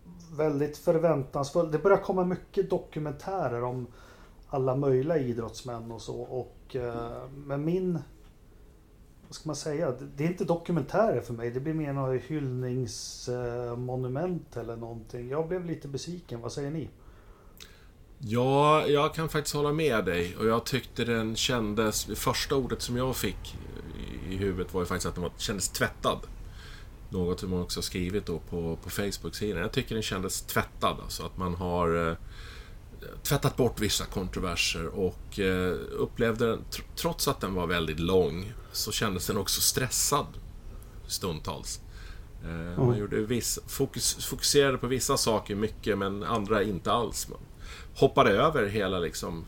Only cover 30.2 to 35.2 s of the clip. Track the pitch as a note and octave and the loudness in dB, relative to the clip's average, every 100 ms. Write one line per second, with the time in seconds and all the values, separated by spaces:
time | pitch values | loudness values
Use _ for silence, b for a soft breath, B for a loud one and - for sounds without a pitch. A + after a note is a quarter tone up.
30.2 | F#2 - - - G2 - G2+ D#2+ - - | -2 -4 -2 -2 -2 0 0 0 -4 -6
31.2 | E2+ - F2+ F2 F2+ F2 E2+ E2 E2 E2 | -6 -2 -2 0 0 2 4 4 2 0
32.2 | B B B B B B - - - - | B B B B B B -16 -14 -12 -8
33.2 | - C#3+ - - B2 - G#2 - D#2+ - | 0 2 2 4 2 2 0 0 -2 -4
34.2 | F2+ - F#2 F2 - F2 E2 G2 F2+ - | -4 -2 -2 0 0 0 -2 0 0 0